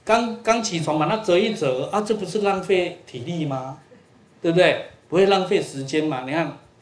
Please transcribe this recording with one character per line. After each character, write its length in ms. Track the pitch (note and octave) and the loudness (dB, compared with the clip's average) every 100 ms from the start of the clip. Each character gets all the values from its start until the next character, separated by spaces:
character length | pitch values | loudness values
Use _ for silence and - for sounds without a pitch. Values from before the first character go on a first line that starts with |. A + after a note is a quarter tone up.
刚， 380 | - A#3 A#3 A3 | 0 2 0 -2
刚 220 | - A#3 | 0 0
起 160 | G#3+ E3 | 0 -4
床 180 | - D#3 | 0 0
把 100 | D3+ | 0
它 100 | G#3+ | 0
折 200 | G3+ F3 | 2 2
一 160 | A3 | 2
折 360 | G#3+ C#3 B2+ D3 | 0 -2 -2 -2
啊， 100 | G3+ | -2
这 140 | G#3 G#3+ | 0 -2
不 100 | F3+ | -2
是 160 | G#3+ | -2
浪 220 | G3+ F#3+ | 0 0
费 380 | F3 F#3 F3 - - | 0 0 0 -6 -14
体 140 | B2+ | -12
力 260 | B2+ F3 C#3+ | -8 -4 -4
吗？ 340 | C3 C3 C3+ - - _ _ _ _ | -4 -8 -12 -20 -20 _ _ _ _
对 100 | F3 | 2
不 60 | E3+ | 4
对？ 280 | E3+ - - - _ | 4 2 -4 -18 _
不 100 | E3 | 2
会 100 | G3 | 4
浪 200 | G3 F3 | 4 2
费 140 | F#3+ | 0
时 220 | C3+ C3+ | -2 -8
间 200 | C3+ D#3 | -4 -2
嘛？ 200 | D#3 C3 C3 | -2 -4 -4
你 60 | |
看， 260 | D#3 D3+ - _ _ | -4 -4 -8 _ _